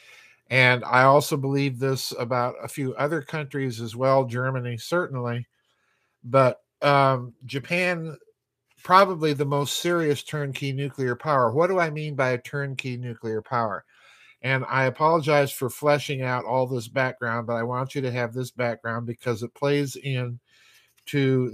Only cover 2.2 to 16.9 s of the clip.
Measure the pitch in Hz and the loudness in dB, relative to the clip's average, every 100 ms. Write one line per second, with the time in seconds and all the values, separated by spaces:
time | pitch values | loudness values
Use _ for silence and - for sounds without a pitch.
2.2 | 120 123 123 - 113 - 131 123 143 160 | -2 -2 -2 -6 -12 -8 -6 -4 -2 -2
3.2 | 139 160 143 143 135 113 117 117 131 135 | -6 -10 -8 -6 -6 -6 -10 -2 2 2
4.2 | 127 120 131 131 123 117 - 170 175 131 | 2 -2 -2 -4 -6 -8 -2 -2 -2 -6
5.2 | 120 120 120 _ _ _ _ _ _ _ | -4 -6 -8 _ _ _ _ _ _ _
6.2 | 123 135 127 - _ _ 143 139 135 127 | 2 4 4 2 _ _ 4 6 4 2
7.2 | 123 - 123 135 135 175 180 170 160 147 | -4 -16 -8 -8 -4 -2 0 -2 -6 -12
8.2 | _ _ _ _ _ _ - 185 196 170 | _ _ _ _ _ _ 6 6 8 4
9.2 | 156 143 143 143 143 - 175 175 156 135 | 0 0 0 0 -2 -2 0 0 0 -2
10.2 | - 151 143 131 139 131 143 - 127 120 | -4 -6 -6 -4 -4 -4 -6 -2 -2 -2
11.2 | 156 139 120 127 175 185 165 151 151 139 | 2 4 4 2 2 2 0 -4 -8 -2
12.2 | 127 127 - 143 139 127 135 123 123 113 | 0 0 -4 -8 -6 -8 -8 -8 -10 -8
13.2 | 113 110 - 123 110 95 - _ _ _ | -6 -6 -2 -2 -2 -4 -12 _ _ _
14.2 | _ _ 123 131 127 131 131 127 156 165 | _ _ -2 -2 0 0 0 2 2 4
15.2 | 143 147 139 - 127 - 147 147 - 135 | 4 2 2 -2 -6 -2 2 2 0 -4
16.2 | 127 123 104 127 127 127 113 | -2 -4 0 0 0 -4 -4